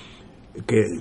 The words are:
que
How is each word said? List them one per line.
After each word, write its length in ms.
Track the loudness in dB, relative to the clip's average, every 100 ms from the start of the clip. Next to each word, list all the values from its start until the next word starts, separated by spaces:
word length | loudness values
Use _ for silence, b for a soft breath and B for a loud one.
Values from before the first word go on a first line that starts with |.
| B B B B -20 -14 -2
que 160 | 2 2 -2